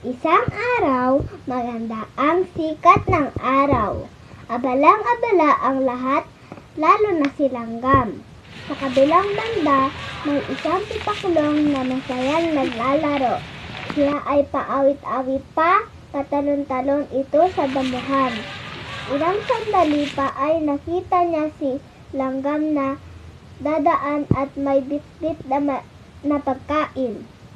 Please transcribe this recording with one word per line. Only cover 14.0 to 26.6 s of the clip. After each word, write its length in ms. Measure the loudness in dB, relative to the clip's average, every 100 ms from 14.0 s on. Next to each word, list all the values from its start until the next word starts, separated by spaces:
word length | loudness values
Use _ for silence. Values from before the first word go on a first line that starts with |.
| 0 0 0
ay 240 | 0 2
paawit-awit 960 | -2 -2 2 2 2 -4 -4 -2 -4 -4
pa, 320 | 0 4 4 0 -14 -10 -8
patalon-talon 880 | -2 -2 0 -2 -2 -2 0 0 0
ito 280 | -4 0 4 4
sa 160 | 2 -2
damuhan. 640 | -2 -2 -4 -2 0 0 -2 -10 -12 -12 -12 -12 -12 -4
Ilang 240 | 0 0 0 0
sandali 640 | -2 2 4 4 2 0 -2
pa 160 | -4
ay 320 | -2 0 0 0
nakita 640 | -2 -2 -4 0 2 2
niya 240 | 0 -2 -4
si 160 | -4 -4 -8 -20 -10
Langgam 640 | -4 -4 -2 -2 0 0
na 240 | 0 -2 -4 -12 -20 -20 -20 -20 -6
dadaan 640 | -2 2 2 2 0 -2 2
at 160 | 2 0 -2
may 240 | 2 2
bitbit 560 | 2 -6 -8 -6 -6 -6 -2
na 160 | -2
ma-, 240 | 0 -2 -8 -20 -20 -8 -2
na 160 | -2
pagkain. 960 | -2 -6